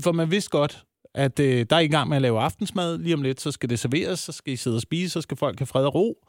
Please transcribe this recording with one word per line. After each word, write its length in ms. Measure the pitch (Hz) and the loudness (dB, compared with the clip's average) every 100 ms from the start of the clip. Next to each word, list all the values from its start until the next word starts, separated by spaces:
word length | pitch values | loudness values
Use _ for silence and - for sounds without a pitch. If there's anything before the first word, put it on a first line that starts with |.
for 80 | 160 | 0
man 200 | 170 165 | 0 2
vidste 180 | 196 - | 0 0
godt, 340 | 156 147 - - _ - - | 0 0 -2 -20 _ -10 -2
at, 240 | 139 - | 0 2
øh, 260 | 139 123 113 | 4 4 4
der 60 | 160 | 4
er 40 | |
I 80 | 160 | 4
gang 220 | 151 131 | 2 2
med 60 | 143 | 2
at 60 | |
lave 180 | 131 110 | 2 2
aftensmad. 580 | 139 - 196 190 175 165 | 0 -2 -4 -2 -2 -2
Lige 160 | 165 | 0
om 80 | 160 | 0
lidt, 200 | 135 135 | 0 -2
så 100 | 151 | -6
skal 180 | 139 127 | -4 -2
det 100 | 117 | -2
serveres, 400 | 123 139 196 180 | 0 -2 -2 -4
så 120 | - | -8
skal 220 | 160 - | -12 -8
I 20 | 127 | -6
sidde 200 | - 113 | -2 -2
og 60 | |
spise, 280 | - 160 180 | -2 -4 -2
så 120 | 175 | -4
skal 160 | - 139 | -6 -4
folk 220 | 143 101 | -4 -4
have 80 | 135 | -2
fred 180 | - 139 | 0 2
og 100 | 151 | 2
ro, 220 | 220 - | 0 -2